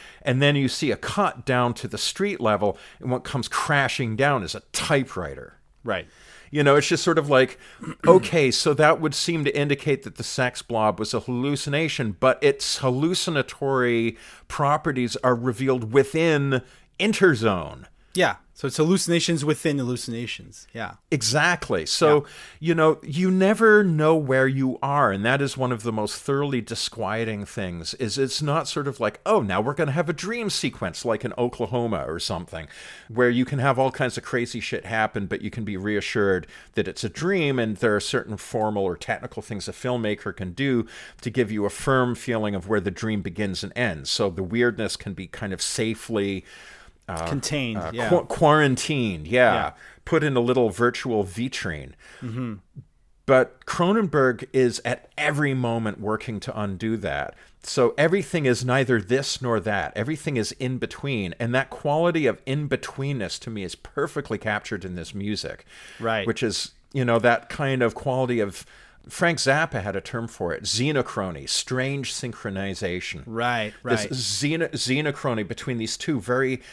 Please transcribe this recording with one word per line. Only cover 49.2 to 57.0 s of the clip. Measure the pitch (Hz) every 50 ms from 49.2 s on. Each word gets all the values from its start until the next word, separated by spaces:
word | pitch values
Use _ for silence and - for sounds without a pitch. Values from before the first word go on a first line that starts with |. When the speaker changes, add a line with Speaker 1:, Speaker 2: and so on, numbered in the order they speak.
| 76
Speaker 1:
yeah. | 80 113 123 123 113 92
Speaker 2:
Yeah. | 82 - 73 - - - - - - _
Speaker 1:
Put | - 170 156 147
in | 147 135
a | 123
little | 120 123 127 131 120 110
virtual | 92 110 120 120 117 - - 135 113 107 98
V | 92 90 110 120 131
train. | - - - 95 80 73 67 64 - _ - - - -
Speaker 2:
Mm-hmm. | - 120 110 127 127 117 107 95 _ _ _ - - _ _ _ _ _ _ _ _
Speaker 1:
But | - 139 - 127 - - _ -
Cronenberg | - - - 175 180 208 226 208 165 156 151 131 127 120 104 - - -
is | 135 127 120 107 - -
at | 123 123 - - _ _
every | - 147 147 147 143 151 139 135
moment | 127 123 117 117 117 113 107 98 -
working | 104 104 107 110 - - 110 101
to | - 131 120
undo | 110 104 101 95 90 113 110 113
that. | 107